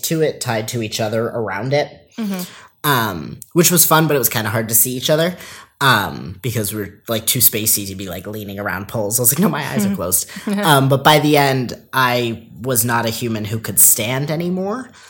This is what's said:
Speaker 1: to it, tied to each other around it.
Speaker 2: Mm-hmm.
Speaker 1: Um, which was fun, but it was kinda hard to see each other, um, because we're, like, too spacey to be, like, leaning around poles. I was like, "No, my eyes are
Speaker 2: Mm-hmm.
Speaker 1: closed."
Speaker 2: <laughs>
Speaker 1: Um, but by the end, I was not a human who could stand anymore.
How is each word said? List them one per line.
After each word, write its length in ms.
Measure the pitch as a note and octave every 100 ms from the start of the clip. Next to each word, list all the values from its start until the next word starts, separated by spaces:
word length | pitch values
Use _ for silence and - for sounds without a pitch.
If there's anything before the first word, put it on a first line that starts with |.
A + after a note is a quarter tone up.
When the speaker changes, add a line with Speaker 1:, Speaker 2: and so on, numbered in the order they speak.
| -
Speaker 1:
to 140 | D#3+
it, 180 | D3 -
tied 280 | B2+ A2+ A2+
to 140 | A#2+
each 180 | A2 -
other 260 | A2 A2+ A#2
around 460 | A#2 G#2 G2 C3
it. 160 | C#3+ - - _ -
Speaker 2:
Mm-hmm. 260 | G#3+ F#3 F3+ - - _
Speaker 1:
Um, 540 | D3 C3 A2 F2 B1+ - -
which 180 | E3 E3
was 140 | F3 -
fun, 200 | D#3+ D#3+
but 100 | D3
it 20 |
was 100 | A2+
kinda 220 | A#2+ G#2+
hard 180 | A2+ A2
to 40 |
see 180 | A2+ B2+ B2+
each 120 | C#3+
other, 260 | D#3 E3+ F3+ - - - -
um, 580 | C#3 A2+ F2+ C2+ C#2 -
because 320 | B2 A#2 G2+
we're, 280 | G#2+ F#2+ - -
like, 180 | A2+ A2+
too 120 | C3
spacey 460 | - A2 G#2+ - F#2+
to 60 |
be, 140 | F#2+ G2
like, 180 | F2+ G2
leaning 320 | G#2+ G2+ G2
around 300 | G2+ F2+ G2
poles. 300 | A#2+ G2+ A2+
I 40 |
was 100 | A#2+
like, 60 | D3
"No, 100 | F#3+
my 140 | D3 C3+
eyes 180 | -
are 40 | G2
Speaker 2:
Mm-hmm. 80 | G3
Speaker 1:
closed." 320 | F2+ - - - -
Speaker 2:
<laughs> 0 | G3+ F#3+
Speaker 1:
Um, 160 | C#3 C3+
but 160 | C3+
by 140 | D#3 D3+
the 160 | D3 D3
end, 380 | C#3 C3 A#2 - -
I 560 | C3 B2+ B2 A#2+ A2 - -
was 240 | B2 A#2+
not 220 | A#2+ A#2+ A2+
a 40 |
human 340 | A2 A#2+ A2
who 140 | G#2 A2
could 200 | A2 G2
stand 500 | - - A2 C3 D3
anymore. 600 | D#3 F3 F#3 F#3+ A#3+ B3 - -